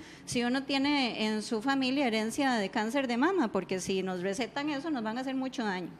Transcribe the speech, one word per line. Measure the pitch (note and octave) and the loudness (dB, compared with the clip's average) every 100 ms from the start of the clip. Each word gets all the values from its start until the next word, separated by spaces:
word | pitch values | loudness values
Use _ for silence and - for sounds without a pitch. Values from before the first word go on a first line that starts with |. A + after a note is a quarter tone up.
| - - - | -10 -18 -4
si | B3 | 0
uno | A#3+ C4+ | 2 0
tiene | C4+ C4+ C#4 C#4+ A#3+ - G#3+ | 0 0 2 2 2 0 0
en | G#3+ | 0
su | G#3 A3 | 0 -2
familia | C4+ C4+ C4 C4+ C4 | 2 2 2 2 2
herencia | A3 G#3+ A3+ C4+ A#3+ | 2 0 0 2 2
de | F#3+ | 0
cáncer | A3 G#3+ C#4 C4 | 0 0 0 0
de | A#3+ | 2
mama, | D#4 F#4+ A3+ | 4 4 2
porque | F#3+ F3 F#3 | 0 0 -4
si | F3+ F#3+ | 0 0
nos | F#3 F#3 | 0 -2
recetan | F#3 F#3+ A3+ C#4+ D4 | -2 -2 -4 -2 -2
eso | C#4 D#4+ | -2 -2
nos | C#4 | -2
van | G#3+ A3+ | -2 -4
a | |
hacer | C4 C4 | -4 -2
mucho | C4 B3+ | -4 -2
daño. | G#3+ F#3 E3+ | -2 -2 -6